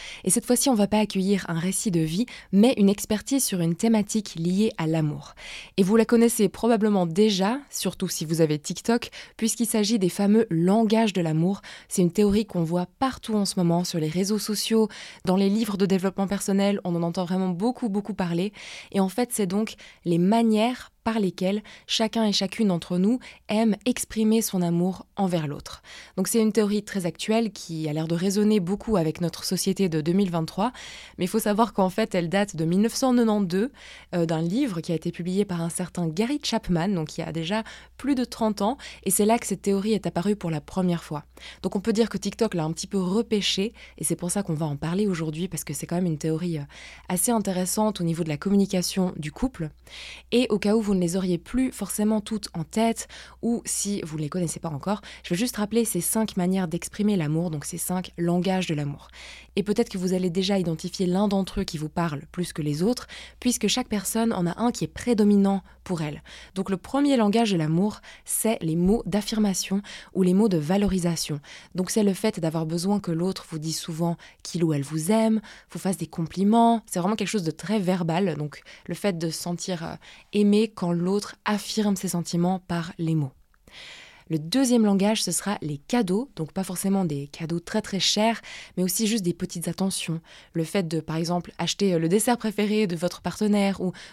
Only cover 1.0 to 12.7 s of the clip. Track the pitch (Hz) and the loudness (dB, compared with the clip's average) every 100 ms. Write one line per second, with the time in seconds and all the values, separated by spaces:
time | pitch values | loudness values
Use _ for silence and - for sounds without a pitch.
1 | 208 190 190 202 - 165 180 190 226 170 | 2 0 0 0 -2 -2 -2 -2 0 0
2 | 160 175 247 - - 196 226 269 196 202 | 0 0 -4 -6 0 6 6 6 4 4
3 | - 214 - 269 - 185 165 170 226 220 | 0 -4 0 -2 0 0 0 2 2 2
4 | 208 220 202 165 170 185 220 - 160 160 | 2 -2 -4 -4 0 2 2 0 0 2
5 | 151 147 - - - - - - 185 226 | 0 -2 -10 -18 -16 -16 -4 0 4 4
6 | 220 233 233 - 196 - 226 226 214 202 | 6 6 6 4 0 2 2 4 4 2
7 | 175 160 214 190 196 269 285 - 190 - | 2 4 4 4 0 -2 -6 -6 -6 -4
8 | 180 - 156 160 160 151 - 170 - 233 | -4 -4 -2 2 2 2 -4 -6 -2 -2
9 | - - - - 226 - 233 226 202 233 | -2 -14 -18 -4 -2 -2 0 0 2 2
10 | 180 - 202 220 - 165 180 208 220 220 | 2 2 4 4 4 2 4 4 4 4
11 | 220 185 165 156 175 202 - - - - | 2 2 0 2 2 0 -8 -20 -6 0
12 | 175 170 208 202 214 180 165 | 2 4 4 2 0 -2 0